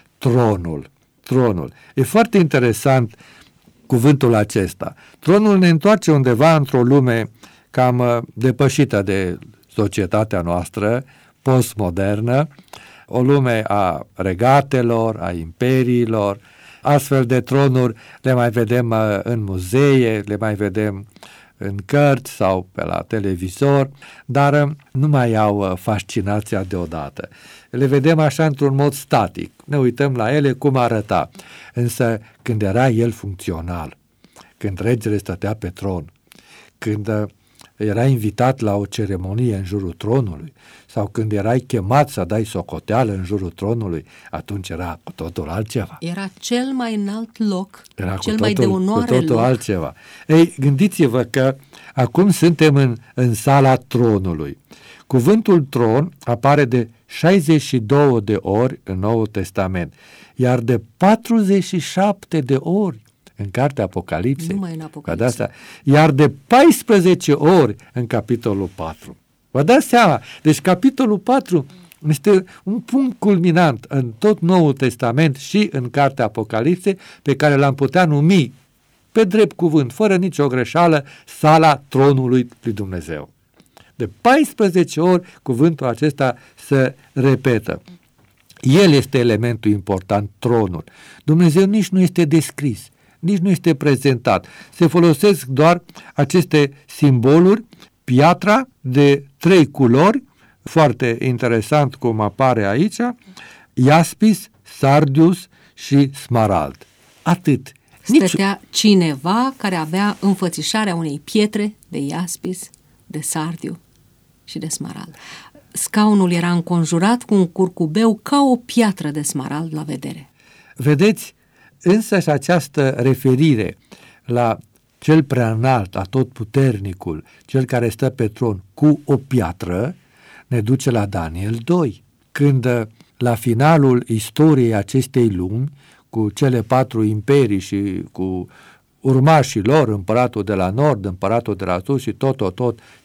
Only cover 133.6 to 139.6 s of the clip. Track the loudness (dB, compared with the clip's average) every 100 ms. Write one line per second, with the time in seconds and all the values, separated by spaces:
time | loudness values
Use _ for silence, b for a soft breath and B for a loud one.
133.6 | 2 4 4 2 0 -6 -4 2 4 4
134.6 | 2 0 -2 -4 -2 0 0 0 -4 -6
135.6 | -8 b b b b -6 -4 -2 -2 0
136.6 | 0 -2 0 -2 -2 -2 0 2 2 0
137.6 | -4 -6 -4 -6 -10 -8 -6 -6 -10 b
138.6 | b b _ _ -2 2 4 4 2 -2